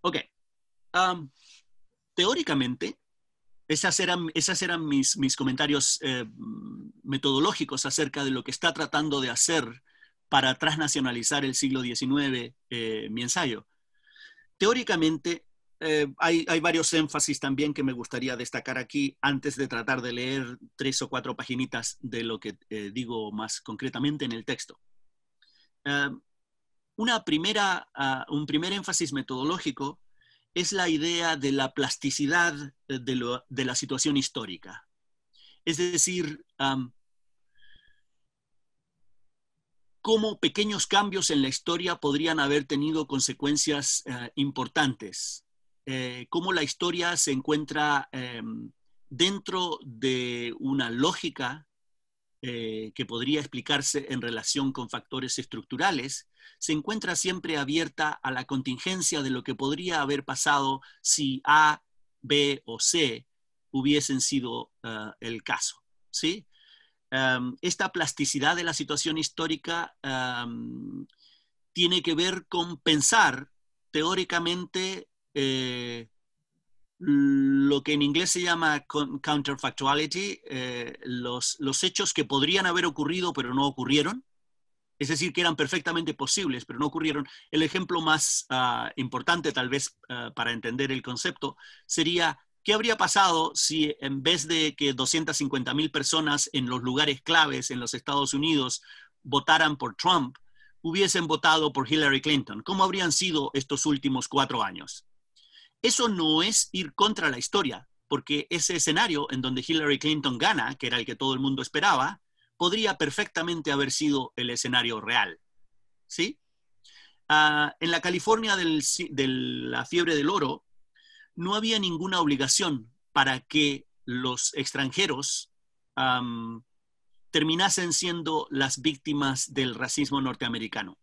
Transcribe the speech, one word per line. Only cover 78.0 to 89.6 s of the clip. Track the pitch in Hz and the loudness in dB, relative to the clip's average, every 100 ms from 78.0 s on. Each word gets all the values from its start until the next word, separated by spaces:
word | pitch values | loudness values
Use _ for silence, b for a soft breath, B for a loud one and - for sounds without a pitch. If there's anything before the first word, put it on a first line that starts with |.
inglés | 143 151 185 | 4 2 2
se | 180 | 0
llama | 180 165 160 147 | 2 2 2 2
con-, | - 151 143 135 | -2 -2 -2 -4
counterfactuality, | 156 147 139 139 131 - 135 147 156 175 202 185 - | 0 0 0 -2 -4 -2 0 2 0 -4 -6 -8 -8
eh, | 135 127 120 120 - | -6 -6 -6 -8 -10
los, | - 123 123 123 - - | -8 -6 -4 -2 -4 -2
los | 135 135 | -2 0
hechos | 185 - 196 | 0 0 -2
que | - | 0
podrían | 139 139 147 190 185 | 0 2 4 2 2
haber | 175 175 | 2 0
ocurrido | 147 151 180 175 | 0 -2 0 -2
pero | 143 123 | -2 -2
no | 131 139 | 2 0
ocurrieron, | 135 123 143 151 247 _ _ _ _ _ _ _ _ | 0 2 2 2 -2 _ _ _ _ _ _ _ _
es | 143 | -4
decir, | 160 175 | 0 0
que | 147 | 2
eran | 175 160 | 0 2
perfectamente | 143 185 156 165 160 | 0 0 -2 -2 -4
posibles | - 135 - 175 123 | -4 -2 0 0 -4
pero | - 117 | -6 -4
no | 147 | -2
ocurrieron. | 165 156 151 139 B B | 0 -2 -2 -6 B B
El | 156 | 0
ejemplo | 156 190 180 170 | 2 0 -2 0
más, | 160 156 - - - | 4 4 4 0 0
ah, | 127 127 117 117 - | 0 2 0 -4 -4
importante | 127 127 131 170 151 | -4 -2 0 2 0
tal | 135 | -2